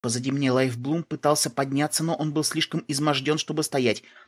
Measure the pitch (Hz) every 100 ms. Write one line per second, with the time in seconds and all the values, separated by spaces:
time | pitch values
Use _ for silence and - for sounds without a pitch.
0 | 123 117 131 139 139 127 131 117 127 165
1 | 165 151 147 151 147 - 139 135 151 -
2 | 160 165 156 147 147 156 160 170 - 139
3 | 151 139 135 156 - 160 151 143 120 104
4 | - -